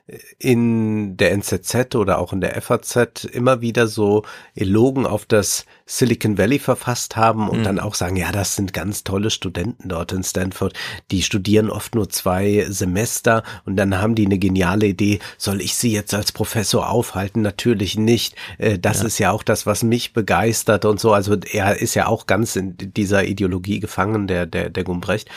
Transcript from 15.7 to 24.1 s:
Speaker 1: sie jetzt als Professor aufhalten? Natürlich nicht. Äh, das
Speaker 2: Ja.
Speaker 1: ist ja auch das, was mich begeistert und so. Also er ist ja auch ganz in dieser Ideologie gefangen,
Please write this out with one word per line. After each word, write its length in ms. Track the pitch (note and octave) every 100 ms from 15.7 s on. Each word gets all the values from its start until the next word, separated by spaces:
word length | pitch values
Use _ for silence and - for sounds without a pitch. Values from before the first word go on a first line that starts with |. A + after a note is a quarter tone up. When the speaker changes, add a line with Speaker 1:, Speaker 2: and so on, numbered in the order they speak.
| -
Speaker 1:
sie 160 | B2
jetzt 200 | G#2+ G2+
als 180 | G2+ -
Professor 580 | - G#2+ A2 G2 A2+ -
aufhalten? 500 | A#2 A#2+ - G2 A2+
Natürlich 560 | G#2 - A#2+ G#2+ G2+ G#2
nicht. 380 | A2 A#2+ - - - -
Äh, 200 | G#2+ G2+
das 220 | G2+ G2
Speaker 2:
Ja. 60 | A2
Speaker 1:
ist 120 | -
ja 120 | F#2+
auch 120 | G#2+
das, 220 | - G#2+ -
was 160 | G#2
mich 300 | A#2 A#2 -
begeistert 720 | - G2 F2 A2 A2 - G#2
und 160 | G#2+ G#2
so. 120 | A2+
Also 220 | G#2 G2 G2+ -
er 280 | G#2 G2 F#2+
ist 140 | A#2
ja 120 | G#2+ G2
auch 200 | A2+ -
ganz 300 | F#2+ - F#2+
in 200 | F#2+ F2
dieser 480 | F#2+ G2+ G2 G2
Ideologie 560 | F#2+ G2 F#2+ F#2 F#2 G#2
gefangen, 460 | G2+ - G2